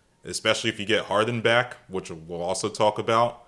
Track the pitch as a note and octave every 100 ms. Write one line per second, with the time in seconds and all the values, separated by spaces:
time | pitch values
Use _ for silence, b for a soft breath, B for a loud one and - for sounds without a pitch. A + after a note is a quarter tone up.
0 | b b - F2+ A2 A2 A2+ G#2+ G2+ G#2
1 | - G2 A2 A#2+ A2 A#2 B2 - - F#2
2 | - E2 D#2+ E2+ F2 F#2+ G#2+ G#2+ G#2+ -
3 | G#2 A2+ A#2+ -